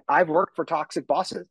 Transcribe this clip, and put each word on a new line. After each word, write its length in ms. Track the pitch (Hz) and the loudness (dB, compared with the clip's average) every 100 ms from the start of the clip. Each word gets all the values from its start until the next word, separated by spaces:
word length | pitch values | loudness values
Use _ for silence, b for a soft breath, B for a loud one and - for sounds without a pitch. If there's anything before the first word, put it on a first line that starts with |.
| - | 2
I've 220 | 143 175 | 2 4
worked 260 | 156 196 - | 2 0 -4
for 80 | |
toxic 420 | 151 160 151 - 135 | -4 -4 -4 -6 -2
bosses. 380 | 143 185 - - | -2 -2 -8 -14